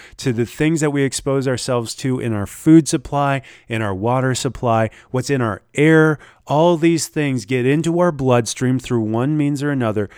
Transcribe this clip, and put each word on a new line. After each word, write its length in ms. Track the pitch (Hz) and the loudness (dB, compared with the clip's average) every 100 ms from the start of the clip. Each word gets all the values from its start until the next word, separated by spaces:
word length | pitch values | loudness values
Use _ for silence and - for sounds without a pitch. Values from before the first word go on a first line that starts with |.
| - - | -20 -8
to 160 | 135 | -4
the 120 | 113 | -2
things 360 | 113 - 156 165 | -4 -2 0 0
that 100 | 147 | 0
we 140 | 143 | 0
expose 420 | 135 - 143 135 135 | -2 -2 -2 -2 -2
ourselves 480 | 123 - 123 113 | -4 -2 -4 -4
to 240 | - 135 127 | -6 -4 -4
in 140 | 120 | -2
our 120 | 107 | -4
food 440 | 98 - 160 160 143 | -6 -2 6 6 6
supply, 520 | 160 - 143 143 135 - - - | -2 -4 -2 -2 -2 -6 -18 -8
in 120 | 113 | -4
our 140 | 107 | -4
water 400 | 95 110 127 131 | -2 -2 0 0
supply, 560 | 123 135 - 123 113 110 - - | -2 -4 -4 0 2 0 -4 -8
what's 180 | 127 127 | -6 -2
in 100 | 139 | 0
our 220 | 117 95 - - | 0 -4 -6 2
air, 420 | 151 160 156 151 - _ - | 4 6 4 0 -6 _ -4
all 280 | 139 170 170 | 2 2 4
these 300 | 170 165 - | 2 0 -2
things 380 | 156 147 127 | -4 -2 -2
get 200 | 101 127 | -2 -2
into 360 | 127 151 165 170 | 0 0 0 0
our 100 | 180 | 0
bloodstream 680 | 143 131 120 110 - 127 127 | 0 2 2 0 -2 -2 -2
through 220 | - 120 | -2 -2
one 340 | 110 110 135 151 | 0 -2 -2 0
means 260 | 143 143 | -2 -2
or 80 | 147 | -2
another, 400 | 139 113 104 101 | -2 -2 -2 -4